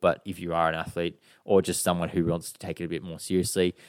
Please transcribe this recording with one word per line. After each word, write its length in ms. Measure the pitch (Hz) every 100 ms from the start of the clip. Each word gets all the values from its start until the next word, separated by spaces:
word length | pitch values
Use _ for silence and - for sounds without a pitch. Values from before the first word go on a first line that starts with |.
but 180 | 90 - -
if 120 | 87
you 140 | 87
are 160 | 82 80
an 60 |
athlete 440 | 80 82 - 85 - _ _ -
or 160 | 101
just 200 | 92 87
someone 280 | - 87 85
who 160 | 92 85
wants 260 | 85 -
to 60 | -
take 220 | - 80
it 40 |
a 40 | 85
bit 140 | 82
more 160 | 90 82
seriously. 560 | - 92 87 - 90 -